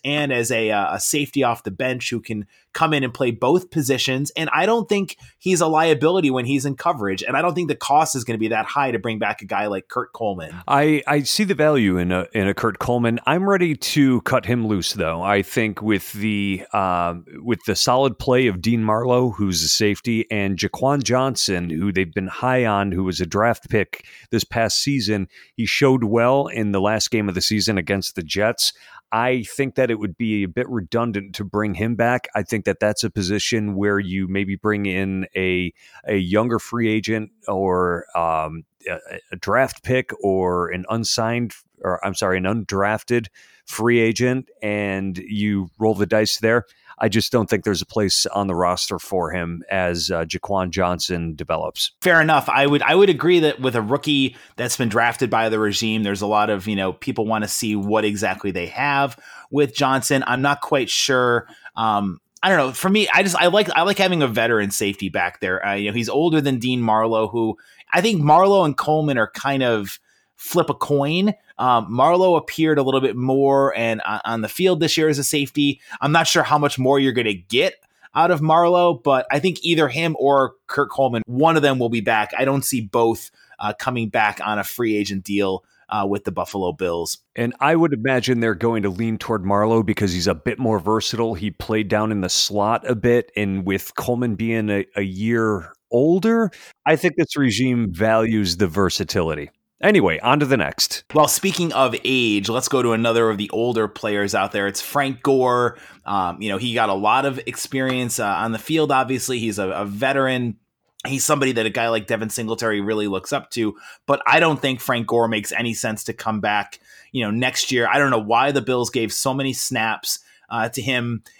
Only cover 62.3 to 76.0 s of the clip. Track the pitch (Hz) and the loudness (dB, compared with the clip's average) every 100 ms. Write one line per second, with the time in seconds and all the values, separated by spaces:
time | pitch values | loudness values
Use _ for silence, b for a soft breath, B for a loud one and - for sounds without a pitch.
62.3 | _ 180 180 135 120 185 208 196 151 196 | _ 2 2 2 0 2 2 4 2 2
63.3 | 165 175 202 185 156 180 196 190 175 135 | 2 4 4 2 2 2 2 2 2 0
64.3 | 113 117 113 101 - 101 98 95 95 90 | 2 2 2 0 -2 -4 -4 -6 -2 -4
65.3 | - 95 92 101 98 104 117 113 135 170 | -4 -4 -2 -2 -2 -2 -4 -2 0 2
66.3 | 156 139 127 123 123 113 110 113 110 110 | 2 0 -2 -2 -2 0 2 2 0 0
67.3 | 117 113 104 B B - 160 214 196 151 | 0 -2 -4 B B -2 0 2 2 4
68.3 | 160 196 196 160 135 - 156 151 127 107 | 6 6 4 4 0 0 0 2 0 -2
69.3 | - 139 135 127 110 98 - _ _ _ | -2 -2 0 2 0 -2 -10 _ _ _
70.3 | _ - 170 160 - - 143 139 170 202 | _ -2 0 0 -2 0 0 2 2 0
71.3 | 202 b - 127 120 87 120 147 180 185 | -2 b -4 2 2 2 2 4 6 4
72.3 | 165 - - 156 147 131 131 131 117 127 | 4 0 0 2 4 2 2 2 0 0
73.3 | 135 139 139 139 95 117 110 - 107 - | 2 4 4 2 0 -2 -2 -4 -6 -4
74.3 | 113 107 - 185 175 160 - 156 143 135 | -4 -4 0 0 2 0 2 2 0 0
75.3 | 151 139 - 143 - B B | -2 -2 0 0 0 B B